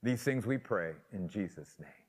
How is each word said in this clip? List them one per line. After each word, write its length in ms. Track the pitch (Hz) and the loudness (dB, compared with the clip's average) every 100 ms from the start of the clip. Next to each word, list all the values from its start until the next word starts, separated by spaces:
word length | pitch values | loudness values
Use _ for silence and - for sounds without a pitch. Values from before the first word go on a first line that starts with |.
These 200 | 113 123 | 2 2
things 240 | - 131 113 | 2 2 2
we 120 | 131 | 0
pray 360 | - 107 82 80 - | 2 0 2 -4 -8
in 160 | 101 87 | -6 -4
Jesus' 480 | 104 92 - 73 - | 0 -2 -4 -16 -14
name. 100 | - - | -16 -16